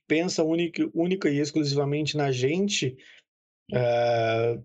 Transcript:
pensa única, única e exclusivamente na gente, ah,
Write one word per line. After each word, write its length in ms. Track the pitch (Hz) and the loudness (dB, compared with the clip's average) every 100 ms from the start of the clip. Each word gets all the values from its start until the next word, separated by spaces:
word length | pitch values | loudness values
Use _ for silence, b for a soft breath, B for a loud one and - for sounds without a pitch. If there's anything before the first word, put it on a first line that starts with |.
| - | -2
pensa 380 | 156 175 175 | 0 0 0
única, 420 | 160 165 170 151 156 | 0 0 -2 -2 -2
única 360 | 160 175 190 156 | 0 0 0 0
e 80 | 143 | 0
exclusivamente 800 | 147 156 147 139 143 147 147 151 | 0 0 0 0 0 0 -2 0
na 120 | 143 | 0
gente, 640 | 127 131 175 202 - 135 - B B B _ _ _ - | 0 0 0 0 0 -2 -4 B B B _ _ _ -6
ah, 840 | 123 120 120 120 117 113 113 117 113 | 0 2 2 2 2 2 2 0 -2